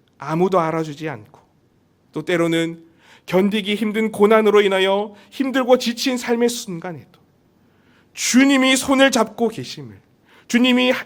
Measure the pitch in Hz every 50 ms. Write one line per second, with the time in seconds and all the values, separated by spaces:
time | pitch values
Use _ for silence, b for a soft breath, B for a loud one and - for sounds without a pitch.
0 | _ _ _ _ 139 143 160 170 185 196 190 180 160 160 160 165 160 156 143 147
1 | 156 160 131 107 107 - - - _ _ _ _ _ _ _ _ _ _ _ _
2 | _ _ - 156 151 - 180 165 170 165 165 165 165 165 165 165 - b b b
3 | b b b b b - 180 185 202 196 208 214 190 208 208 208 226 214 202 220
4 | 220 214 220 208 202 208 226 220 214 208 202 208 202 190 190 190 190 190 196 202
5 | 208 214 208 B B B - - 269 269 233 269 247 240 254 247 247 233 240 -
6 | - 269 254 247 - 247 240 233 240 240 240 - - 196 175 165 175 180 165 131
7 | - _ _ _ _ _ _ _ _ _ _ b b b b b b b b b
8 | b b b - - - - 254 277 277 277 262 262 262 269 262 - 269 269 262
9 | 269 269 269 233 214 214 - - 233 214 - 135 123 - - 151 135 110 101 -
10 | _ _ _ _ b b b b b - - 233 247 262 247 247 254 254 247 -
11 | -